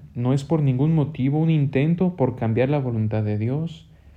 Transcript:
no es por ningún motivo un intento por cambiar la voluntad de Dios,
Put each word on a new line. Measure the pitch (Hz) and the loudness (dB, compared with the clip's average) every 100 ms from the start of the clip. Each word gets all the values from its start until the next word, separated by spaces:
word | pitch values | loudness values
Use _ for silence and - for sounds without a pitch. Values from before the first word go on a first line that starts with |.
| - | -12
no | - 123 | -4 0
es | 139 - | 0 0
por | 165 | 0
ningún | 139 123 151 160 | 2 2 2 2
motivo | 139 - 135 151 | 0 -2 0 0
un | 160 | 2
intento | 156 139 131 156 170 180 180 | 2 2 0 0 2 0 0
por | 127 - | -2 0
cambiar | 113 110 131 | -2 0 2
la | 147 | 0
voluntad | 127 113 107 107 | -2 -2 -2 0
de | 107 104 | -2 -2
Dios, | 117 143 165 - - - - | -2 -2 -6 -10 -20 -20 -20